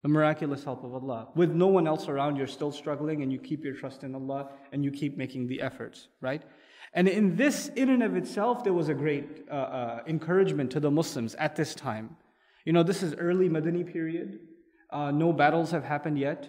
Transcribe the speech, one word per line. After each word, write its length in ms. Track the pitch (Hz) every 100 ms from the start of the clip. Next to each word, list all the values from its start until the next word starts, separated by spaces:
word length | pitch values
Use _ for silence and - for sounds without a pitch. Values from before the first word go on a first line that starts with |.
The 60 | 147
miraculous 540 | 151 151 156 151 139
help 200 | 143 127
of 80 | 127
Allah. 360 | 127 135 117 113
With 180 | 156 175 160
no 40 | 185
one 180 | 190 160
else 220 | 151 -
around, 280 | 139 143 143
you're 180 | 127 -
still 140 | 147
struggling, 500 | 143 - 139 151 151
and 100 | 135
you 60 | 131
keep 260 | - 147
your 100 | 151
trust 300 | - 135 -
in 100 | 139
Allah, 360 | 135 135 139 139 - -
and 120 | 139
you 60 | 139
keep 260 | 139 147 139
making 300 | 131 131 123
the 140 | 135
efforts, 460 | 135 - 113 - - _
right? 220 | 127 147 - _ - - -
And 120 | 175 185
in 300 | 190 202 170
this, 320 | 285 - -
in 200 | - 269
and 120 | 254
of 140 | 220 185
itself, 480 | - - 226 240
there 80 | 202
was 160 | 175 156
a 60 |
great, 520 | 139 151 143 147 - -
uh, 40 |
uh, 460 | 139 131 131 120 117 160
encouragement 640 | 156 165 185 185 147 127
to 80 | 151
the 100 | 147
Muslims 440 | 147 160 139 113 - 156
at 80 |
this 200 | 160 147
time. 420 | - 135 110 110 - _ _ _ _
You 80 | -
know, 100 | 170
this 200 | 170 196
is 120 | 180
early 340 | 143 170 185 185
Madani 360 | 156 160 170 165 170
period. 440 | 160 170 - - - - _ _ _
Uh, 200 | 147 143
no 220 | 147 165
battles 380 | 156 151 165 156
have 140 | 165
happened 340 | 123 147 165 147
yet. 220 | 139 165